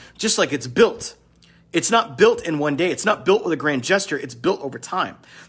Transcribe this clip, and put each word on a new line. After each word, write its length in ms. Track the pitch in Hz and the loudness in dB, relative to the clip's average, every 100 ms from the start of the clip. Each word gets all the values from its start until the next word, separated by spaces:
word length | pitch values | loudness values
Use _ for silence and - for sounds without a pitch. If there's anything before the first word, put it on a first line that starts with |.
| - - | -20 -6
just 200 | 214 202 | -2 2
like 160 | 175 | 2
it's 140 | 143 127 | 0 -4
built. 480 | 120 220 - - - _ _ _ _ _ | 4 4 4 -10 -12 _ _ _ _ _
It's 200 | 170 - | -2 2
not 260 | 226 165 131 | 2 0 2
built 240 | 220 233 | 2 2
in 160 | 170 151 | -2 -2
one 180 | 147 143 | 0 0
day. 140 | 175 | 0
It's 140 | 143 208 | 0 -2
not 200 | - 135 | -2 2
built 180 | 208 | 2
with 100 | 185 | 2
a 40 | 147 | -2
grand 260 | 147 139 | 0 -2
gesture. 340 | 120 190 - 147 | 2 0 0 -6
It's 160 | 139 | -6
built 280 | 120 165 - | -4 -2 -2
over 180 | 139 - | -4 -10
time. 380 | - 185 123 - - - | -6 -4 -4 -6 -20 -20